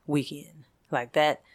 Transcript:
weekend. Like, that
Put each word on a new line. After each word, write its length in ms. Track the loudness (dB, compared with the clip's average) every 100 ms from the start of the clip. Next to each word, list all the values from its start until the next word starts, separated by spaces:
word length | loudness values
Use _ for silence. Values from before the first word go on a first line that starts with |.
| -2
weekend. 600 | -2 -2 -10 -18 -20 -20 _ -6
Like, 220 | -4 0
that 280 | 2 2 0 _